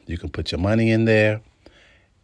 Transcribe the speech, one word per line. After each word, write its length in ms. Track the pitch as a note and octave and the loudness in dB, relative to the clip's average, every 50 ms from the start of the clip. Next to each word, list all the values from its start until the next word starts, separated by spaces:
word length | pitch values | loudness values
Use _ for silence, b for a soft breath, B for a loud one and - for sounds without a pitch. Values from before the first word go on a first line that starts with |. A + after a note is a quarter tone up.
| _ | _
You 120 | - E2+ E2+ | -12 -12 -10
can 120 | - E2 | -10 -10
put 240 | - - F2 - - | -10 -10 -8 -8 -6
your 60 | D#2 | -2
money 280 | F2+ G2+ A2 A2+ A2+ A2+ | -2 0 0 2 2 2
in 140 | A2+ A2+ A2+ | 2 2 2
there, 380 | A2 A2 G#2+ G#2+ G#2+ G#2+ A2 - _ _ b b b b b b b b b b b b _ | 2 4 4 4 2 0 -4 -8 _ _ b b b b b b b b b b b b _